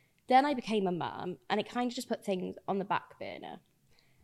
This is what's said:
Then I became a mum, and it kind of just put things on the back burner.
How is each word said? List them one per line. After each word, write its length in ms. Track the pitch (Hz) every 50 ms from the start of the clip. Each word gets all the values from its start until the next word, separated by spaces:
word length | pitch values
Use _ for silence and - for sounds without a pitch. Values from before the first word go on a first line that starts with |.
| _ _ _ _ _ -
Then 160 | 247 262 277
I 100 | 294 294
became 320 | 247 - - 220 214 190 180
a 40 | 180
mum, 460 | 160 135 113 - - 151 180 180 - _ -
and 120 | 190 214
it 80 | - -
kind 200 | - 247 247 247
of 40 | 240
just 140 | - 233 -
put 160 | 226 - -
things 320 | - 196 185 180 185 190 - -
on 120 | - 190 196
the 60 | 185
back 340 | - 170 - - - - -
burner. 420 | - 98 85 - - 76 - - - _ _ _ _ _ _ - _ _ _ _